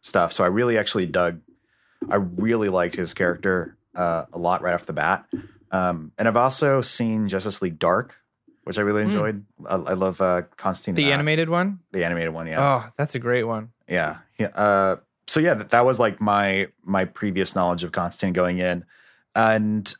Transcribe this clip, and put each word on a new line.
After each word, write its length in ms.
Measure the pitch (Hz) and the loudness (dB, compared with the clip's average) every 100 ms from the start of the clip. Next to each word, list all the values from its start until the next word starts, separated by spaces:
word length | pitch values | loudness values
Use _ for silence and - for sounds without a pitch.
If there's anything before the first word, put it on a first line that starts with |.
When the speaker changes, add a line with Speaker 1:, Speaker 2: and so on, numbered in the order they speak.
Speaker 1:
stuff. 300 | - 98 85 | 0 0 0
So 100 | - | 2
I 40 | 90 | 2
really 300 | 98 123 113 | 2 2 0
actually 280 | 101 107 90 | 0 -2 -2
dug, 360 | 87 87 85 _ _ _ _ _ _ - | 0 0 -2 _ _ _ _ _ _ -2
I 60 | 101 | -2
really 540 | 92 87 110 117 104 | -2 -2 0 0 2
liked 260 | 92 87 - | 0 0 -2
his 180 | 85 | -6
character, 640 | - 87 87 98 92 80 - _ | 0 -2 0 0 -2 -2 -12 _
uh, 320 | - 87 82 71 | -4 -2 -2 -6
a 60 | 85 | -4
lot 220 | 87 90 | -2 0
right 120 | 90 | 0
off 120 | 87 - | -2 -4
the 80 | |
bat. 320 | 80 78 95 - - - - _ | -4 -2 -2 -4 -12 -12 -20 _
Um, 420 | 95 90 85 78 - | -2 -2 -2 -8 -2
and 100 | 113 | 2
I've 100 | 110 | 4
also 440 | 127 131 147 135 | 2 2 2 2
seen 460 | 120 - 117 110 104 | 2 0 0 0 -2
Justice 340 | 95 101 98 | -2 -4 -4
League 160 | 92 80 | -4 -2
Dark, 380 | 85 92 123 - _ _ _ _ | 0 0 -2 -14 _ _ _ _
which 140 | - 101 | -8 -2
I 40 | |
really 220 | 104 104 | 0 0
Speaker 2:
Hmm. 60 | 107 | 0
Speaker 1:
enjoyed. 360 | 107 107 104 101 _ - | 0 -2 -4 -12 _ -4
I, 60 | 95 | -4
I 180 | 82 | -2
love, 260 | 92 95 87 | 0 0 0
uh, 220 | 95 90 87 - | 2 0 -2 -6
Constantine 360 | 95 92 - | -4 -4 -2
in 20 | 160 143 | 0 2
Speaker 2:
The 40 | |
Speaker 1:
that. 40 | |
Speaker 2:
animated 360 | 139 147 156 165 | 2 2 0 0
one? 300 | 170 190 190 _ | 0 -2 -4 _
Speaker 1:
The 120 | - 85 | -2 -2
animated 280 | 85 82 | 0 -4
one, 140 | 80 80 | -4 -6
yeah. 140 | 80 | 0
Speaker 2:
Oh, 280 | 139 131 113 - | 2 0 -4 -6
that's 180 | 147 127 | -6 -4
a 40 | |
great 240 | 117 123 | -2 0
one. 260 | 113 110 113 _ - | 0 -4 -8 _ -4
Speaker 1:
Yeah. 300 | 87 78 80 _ - | -2 -2 -6 _ -6
Yeah. 100 | 104 | -4
Uh, 480 | - 104 98 95 90 _ _ - | 2 4 4 2 0 _ _ 0
so 120 | 160 | 2
yeah, 140 | 165 131 | 4 2
that, 140 | 104 | 4
that 140 | 120 123 | 4 4
was, 140 | 120 | 4
like, 220 | 113 101 | 0 2
my, 460 | 104 101 98 95 95 _ | 2 2 2 0 -2 _
my 220 | - 98 92 | -2 -2 -2
previous 500 | - 104 92 92 - | -2 -2 0 0 2
knowledge 280 | 87 87 | 0 0
of 80 | 87 | -4
Constantine 420 | - 87 - 95 | -4 -4 -2 -2
going 260 | 90 90 90 | 0 0 0
in. 260 | 90 87 - _ _ _ _ - | -2 -2 -6 _ _ _ _ 2
And, 560 | 113 110 107 107 98 | 4 4 2 -2 -4